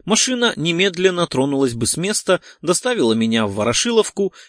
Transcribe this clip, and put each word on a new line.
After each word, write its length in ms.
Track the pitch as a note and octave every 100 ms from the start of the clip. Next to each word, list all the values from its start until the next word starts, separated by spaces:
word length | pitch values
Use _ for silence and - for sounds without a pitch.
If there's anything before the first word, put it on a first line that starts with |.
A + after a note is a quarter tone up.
машина 480 | - G#3+ - B3 A#3+ -
немедленно 720 | D#3+ E3+ G3 E3+ F#3 F3+ E3+
тронулась 480 | B2+ C#3 C#3 C3+
бы 120 | A#2 A2
с 100 | -
места, 440 | F#3 G#3+ - F3+ - -
доставила 520 | D3+ F3 B3+ A#3+ B2
меня 340 | A2 A2+ A2+ G#2+
в 80 |
Ворошиловку, 800 | G2 G#2+ A#2+ A#3+ A#3 G3+ - G3 -